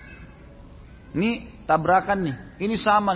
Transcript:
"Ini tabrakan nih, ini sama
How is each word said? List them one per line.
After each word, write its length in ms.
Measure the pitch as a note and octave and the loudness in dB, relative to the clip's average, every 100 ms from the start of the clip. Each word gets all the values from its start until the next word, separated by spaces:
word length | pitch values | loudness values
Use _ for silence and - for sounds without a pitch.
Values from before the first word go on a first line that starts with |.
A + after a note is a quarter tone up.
| - - - - - - - - - - - | -20 -18 -20 -20 -20 -20 -20 -20 -20 -20 -10
"Ini 540 | - G#3+ A#3 - - - | -4 -2 -4 -8 -10 0
tabrakan 560 | D#3 E3 F#3 F#3+ G3+ | 2 4 4 4 0
nih, 120 | E3+ B2 - - | -2 -4 -10 -6
ini 160 | G3 A3+ | -4 -2
sama 320 | G#3+ G#3 G3+ | 2 4 2